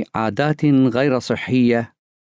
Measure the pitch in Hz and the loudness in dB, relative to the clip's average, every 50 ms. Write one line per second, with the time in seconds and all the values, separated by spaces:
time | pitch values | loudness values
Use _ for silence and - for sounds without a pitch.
0 | - _ - 113 110 107 101 139 143 151 151 - 151 147 139 131 131 123 113 123 | -2 _ -6 -4 -4 -4 -2 -2 -2 -2 -2 0 0 2 2 4 2 2 2 0
1 | 143 147 127 120 - - 117 - - - 127 131 120 120 117 117 117 - _ _ | 0 0 0 -2 -2 -4 -6 -6 -4 -2 0 2 2 2 2 0 -2 -6 _ _
2 | _ _ _ _ _ | _ _ _ _ _